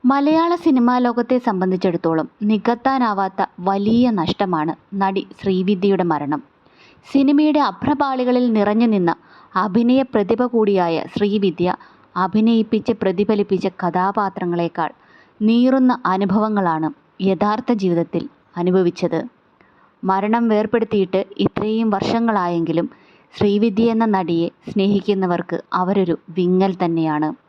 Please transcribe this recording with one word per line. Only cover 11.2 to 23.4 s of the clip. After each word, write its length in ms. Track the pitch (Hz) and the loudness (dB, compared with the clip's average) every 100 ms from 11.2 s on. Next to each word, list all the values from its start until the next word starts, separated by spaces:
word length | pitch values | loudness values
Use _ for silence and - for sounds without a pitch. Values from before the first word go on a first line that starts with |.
| 202 208 196 160 180 - - _ _ - | -2 0 0 0 -2 -4 -12 _ _ -4
അഭിനയിപ്പിച്ച് 800 | 185 214 220 226 220 220 - | 0 2 2 2 0 -2 -2
പ്രതിഫലിപ്പിച്ച 760 | 226 190 185 208 208 202 190 196 - | -2 -2 0 0 0 0 -2 -2 -4
കഥാപാത്രങ്ങളെക്കാൾ 1160 | 180 170 185 202 196 - 180 170 170 - 160 - _ - _ _ | -4 -2 -2 -2 -4 -4 -4 -2 -4 -4 -8 -8 _ -20 _ _
നീറുന്ന 540 | 214 233 247 269 254 247 180 | 0 2 2 4 2 0 -2
അനുഭവങ്ങളാണ് 840 | 190 196 202 220 208 180 160 160 - _ _ | -2 0 0 0 0 0 0 -4 -8 _ _
യഥാർത്ഥ 500 | 190 185 208 214 247 | -2 0 0 -2 -2
ജീവിതത്തിൽ 500 | 233 190 170 165 170 - _ _ - | -2 0 0 -2 -6 -8 _ _ -4
അനുഭവിച്ചത്. 640 | 175 185 175 175 175 165 247 _ _ _ _ _ _ _ | 0 2 0 -2 -4 -4 -6 _ _ _ _ _ _ _
മരണം 400 | 185 190 208 233 233 | -4 -2 0 0 2
വേർപെടുത്തിയിട്ട് 720 | 208 214 233 220 208 185 190 196 - | 0 0 -2 0 -2 0 -2 -4 -4
ഇത്രയും 520 | 196 - 214 220 226 | -2 -2 -4 -2 -2
വർഷങ്ങളായെങ്കിലും 1000 | 196 - 233 233 208 175 170 165 160 - - _ _ _ | -2 -2 -2 0 0 -2 -2 -2 -2 -4 -10 _ _ _
ശ്രീവിദ്യ 580 | - | -2